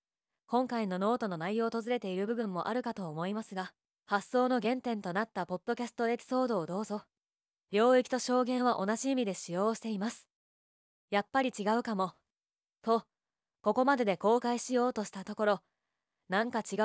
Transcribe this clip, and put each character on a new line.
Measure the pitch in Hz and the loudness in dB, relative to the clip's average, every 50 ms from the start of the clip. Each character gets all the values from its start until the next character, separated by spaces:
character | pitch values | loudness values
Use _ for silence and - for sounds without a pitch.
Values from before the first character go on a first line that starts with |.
| _ _ _ _ _ _ _ _ _ | _ _ _ _ _ _ _ _ _
今 | - 233 247 262 | -2 0 0 0
回 | 240 247 233 220 | 0 -2 -2 -2
の | 185 185 180 | -2 -2 0
ノ | 196 214 240 | 2 2 0
ー | 247 | 0
ト | 233 202 | -2 -4
の | 180 | -4
内 | 156 165 185 214 226 | -4 -4 -2 -2 0
容 | 226 226 | -2 -2
と | 233 233 | -2 -4
ず | 208 233 | -4 -2
れ | 247 240 | -4 -4
て | - 190 | -2 -4
い | 185 | -4
る | 185 202 | -2 -2
部 | 214 240 | -2 -2
分 | 226 233 202 180 | -2 -2 -4 -4
も | 170 - - | -4 -4 -2
あ | 226 | -2
る | 247 | -2
か | 247 240 220 | -4 -4 -6
と | 208 190 160 | -6 -6 -6
思 | 151 160 170 | -4 -4 -4
い | 190 208 | -4 -4
ま | 220 | -6
す | 220 - 196 | -8 -8 -6
が、 | 185 185 - _ _ _ _ _ _ _ | -8 -8 -8 _ _ _ _ _ _ _
発 | - 202 202 - - | -2 -2 -2 0 0
想 | - 247 254 254 | 0 2 2 2
の | 254 240 | 2 2
原 | 196 220 262 254 | 2 0 -2 0
点 | - 247 226 208 | -2 -4 -6 -4
と | - 180 | -4 -4
な | 175 196 226 | -2 -2 -2
っ | - | -2
た | - 190 175 | -4 -6 -4
ポ | - 180 | -4 -4
ッ | 180 - | -6 -2
ド | - 233 | -4 -4
キ | 226 | -4
ャ | 240 | -4
ス | 220 | -8
ト | - - 233 226 | -4 -2 0 0
エ | 240 | 0
ピ | 233 - | -2 -2
ソ | - 254 254 254 | -2 0 0 0
ー | |
ド | 240 226 185 | 2 0 0
を | 156 | -2
ど | 151 175 196 | -2 -4 -6
う | 220 | -4
ぞ。 | - 202 208 - _ _ _ _ _ _ _ _ _ _ _ _ - | -4 -6 -8 -8 _ _ _ _ _ _ _ _ _ _ _ _ -2
領 | 190 208 226 247 254 254 | 2 4 6 6 6 6
域 | 247 - | 4 2
と | 262 240 | -2 -2
証 | - - 247 254 247 | 0 0 2 2 2
言 | 233 254 247 247 | 2 0 2 2
は | 247 226 - 190 | 2 2 2 0
同 | 196 220 | -2 -2
じ | - - 269 | -2 0 0
意 | 277 | 0
味 | 254 240 | 0 0
で | 196 180 | -2 -2
使 | - - - | -6 -6 -4
用 | 170 180 202 220 226 | -2 0 2 0 0
し | - | -2
て | - 226 | -4 -6
い | 220 190 | -4 -4
ま | 196 240 | -4 -4
す。 | - - - _ _ _ _ _ _ _ _ _ _ _ _ _ _ _ _ - | -6 -8 -12 _ _ _ _ _ _ _ _ _ _ _ _ _ _ _ _ -2
や | 202 202 | -2 -2
っ | 202 _ | 0 _
ぱ | - 269 | 0 0
り | 262 254 - | 0 0 -2
違 | - 196 202 220 | -2 0 0 2
う | 240 | 0
か | 247 240 214 | 0 -2 -2
も。 | 185 190 170 - _ _ _ _ _ _ _ _ _ _ _ _ _ | -2 -2 -4 -4 _ _ _ _ _ _ _ _ _ _ _ _ _
と、 | - 226 226 220 - _ _ _ _ _ _ _ _ _ _ _ | 0 0 0 0 0 _ _ _ _ _ _ _ _ _ _ _
こ | - 208 208 | 0 0 2
こ | 247 262 | 4 4
ま | 269 285 254 | 4 4 4
で | 240 | 4
で | 202 180 | 2 2
公 | - - 202 233 247 | 2 4 4 4 4
開 | - 240 240 233 | 2 0 -2 -2
し | - - | -2 0
よ | 254 240 240 254 | 2 2 2 2
う | 247 | 0
と | 220 208 | -2 -6
し | - | -6
た | - 196 185 | -8 -12 -10
と | - 214 | -10 -4
こ | - 214 | 0 2
ろ、 | 208 202 175 _ _ _ _ _ _ _ _ _ _ _ _ _ - | 2 2 2 _ _ _ _ _ _ _ _ _ _ _ _ _ -2
な | 185 202 | 0 0
ん | 233 247 | 0 0
か | 254 226 | -2 -4
違 | 202 - 196 190 | -4 -2 0 2